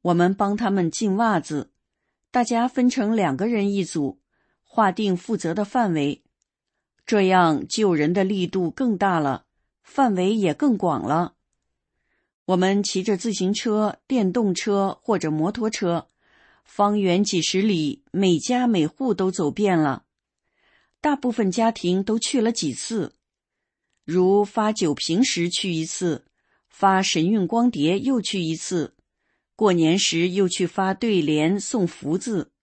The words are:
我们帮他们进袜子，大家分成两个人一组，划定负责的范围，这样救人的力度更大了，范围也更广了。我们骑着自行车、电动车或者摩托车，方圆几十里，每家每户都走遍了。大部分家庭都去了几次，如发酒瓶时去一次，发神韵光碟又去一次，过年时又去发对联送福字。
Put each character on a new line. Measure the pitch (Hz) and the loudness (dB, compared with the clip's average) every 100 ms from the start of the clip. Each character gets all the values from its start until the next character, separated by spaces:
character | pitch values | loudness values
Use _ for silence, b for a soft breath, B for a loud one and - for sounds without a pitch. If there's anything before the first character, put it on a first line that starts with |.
我 | 180 | 0
们 | 170 180 | 2 2
帮 | 190 202 208 | 2 -2 -2
他 | 233 | -2
们 | 196 170 | 0 -2
进 | - 214 190 | -2 -2 0
袜 | 233 185 | 0 0
子， | - 147 - _ _ _ _ _ _ | -2 -8 -8 _ _ _ _ _ _
大 | 247 | -2
家 | 240 233 254 | 0 0 -2
分 | - 247 | 0 0
成 | 269 208 226 | 0 0 0
两 | 175 131 | 0 0
个 | 214 | -2
人 | 233 202 | 0 0
一 | 202 | -2
组， | 175 165 143 - _ _ _ _ | -2 -4 -4 -6 _ _ _ _
划 | _ - 208 | _ 0 0
定 | 190 208 | 2 -2
负 | 175 - 220 | -2 -2 -4
责 | 165 | -2
的 | 170 | -4
范 | 202 254 220 | -2 -2 0
围， | 160 143 - _ _ _ _ _ _ _ _ | 0 -2 -4 _ _ _ _ _ _ _ _
这 | - 214 | -2 2
样 | 185 185 170 151 - | 4 6 4 2 -2
救 | - 208 | 0 2
人 | 165 147 | 2 2
的 | 180 | 2
力 | 190 202 175 | 0 0 -2
度 | 190 170 | -2 -4
更 | - 254 190 | -2 -2 0
大 | 196 170 | 0 0
了， | 143 127 _ _ _ _ | -2 -4 _ _ _ _
范 | _ - 262 | _ 0 2
围 | 190 185 | 2 0
也 | 220 185 | 2 0
更 | 147 294 208 | 0 0 2
广 | 180 135 | 0 -2
了。 | 95 156 175 _ _ _ _ _ _ _ _ _ _ _ - | 0 -2 -2 _ _ _ _ _ _ _ _ _ _ _ -2
我 | 180 | 2
们 | 190 202 | 2 2
骑 | 202 190 | 0 -4
着 | 196 190 | -2 -2
自 | 233 | -2
行 | 196 185 | -2 -2
车、 | 214 233 214 214 - _ | -2 -2 0 -2 -4 _
电 | 262 185 | 0 0
动 | 208 208 | 0 0
车 | 175 - 202 196 - | 0 0 0 0 -4
或 | - 196 | -2 -2
者 | 160 | 0
摩 | 156 165 | 0 -2
托 | 214 214 | -2 -6
车， | - 180 170 - b b b b b | -2 -2 -2 -6 b b b b b
方 | _ - 202 208 | _ -2 0 2
圆 | 190 180 | 2 2
几 | 202 180 | 2 0
十 | 151 185 | 0 0
里， | 214 180 151 - _ | 0 0 -2 -6 _
每 | 175 196 165 | 0 2 2
家 | - 247 247 | 0 0 2
每 | 202 147 | 2 0
户 | _ 262 | _ -4
都 | 190 185 | 0 -2
走 | 185 151 | 0 -4
遍 | - 208 170 | 0 0 2
了。 | 151 131 _ _ _ _ _ _ _ _ _ _ | 0 -2 _ _ _ _ _ _ _ _ _ _
大 | 302 285 | -2 0
部 | 247 | -2
分 | 226 196 | 0 0
家 | 185 226 | 2 0
庭 | 226 175 185 | 0 -2 0
都 | 196 226 | 0 -2
去 | - 262 | 0 0
了 | 220 | 0
几 | 233 151 | -2 -6
次， | 120 - 226 156 _ _ _ _ _ _ _ _ _ | -6 -6 -6 -6 _ _ _ _ _ _ _ _ _
如 | - 175 180 202 | -2 2 4 4
发 | 202 - 214 | 2 0 -2
酒 | 214 170 | 0 -2
瓶 | 143 - 170 | -2 -2 0
时 | 262 - 175 | 0 0 -2
去 | - 196 | -2 -4
一 | 160 160 | -4 -6
次， | - 180 139 _ _ _ _ _ | -4 -4 -4 _ _ _ _ _
发 | - 196 190 | 0 2 4
神 | 190 175 165 | 0 0 0
韵 | 220 175 | 0 0
光 | 226 240 | 2 0
碟 | 170 151 196 | 2 0 0
又 | 262 254 | 0 -2
去 | - 196 | -2 -4
一 | 160 | -4
次， | 160 - 180 143 _ _ _ _ _ _ - | -6 -4 -4 -4 _ _ _ _ _ _ 0
过 | 214 | 2
年 | 175 156 185 | 4 4 4
时 | - 165 180 | 2 0 0
又 | 185 185 | 0 0
去 | - 180 | 0 -4
发 | - 185 | -2 -4
对 | 190 233 190 | -2 0 2
联 | 151 151 160 196 | 2 2 2 0
送 | - 233 175 | -2 -2 -2
福 | - 143 180 | -4 -4 -4
字。 | 240 202 - _ | -2 -6 -6 _